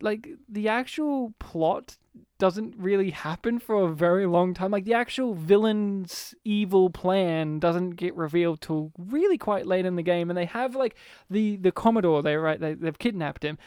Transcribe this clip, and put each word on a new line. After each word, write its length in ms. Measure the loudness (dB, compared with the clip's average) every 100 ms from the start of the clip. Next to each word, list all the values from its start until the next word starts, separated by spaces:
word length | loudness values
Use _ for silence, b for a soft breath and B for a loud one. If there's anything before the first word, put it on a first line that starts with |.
like, 260 | -4 -4 -8 -18 -12
the 180 | -4 -2
actual 640 | -2 -2 -4 -2 -2 -4 -8
plot 580 | -10 0 0 0 -4 -20 _ -20 _ 0
doesn't 380 | 0 0 -6 -6
really 340 | 0 2 2
happen 480 | -2 -6 -4 -2 -2
for 220 | 0 2
a 100 | 2
very 320 | 2 2 4 4
long 280 | 4 2
time. 180 | 0 -2
Like, 120 | -2 0
the 80 |
actual 400 | 0 0 -2 -4
villain's 1040 | -2 6 6 6 2 0 -4 -6 -12 -14 -10
evil 460 | -2 0 2 4 4
plan 680 | 2 0 2 2 0 -2 0
doesn't 320 | 0 0 -2
get 220 | -4 -6 -4
revealed 440 | -2 0 0 0
till 300 | -4 -4 -4 -10
really 400 | -6 0 2 0
quite 280 | 0 -2 0
late 200 | 0 0
in 100 | -2
the 80 |
game, 260 | 0 0 0
and 80 | -2
they 80 | -4
have, 300 | -4 -4 -2
like, 200 | -4 -4 B B B
the, 260 | -2 0 0
the 140 | 0
Commodore, 500 | 2 2 4 4 2
they, 140 | 2 0
right, 240 | 0 -2
they, 140 | -4
they've 260 | -4 -6 -2
kidnapped 440 | -4 -2 -6 -6
him. 140 | -8 -8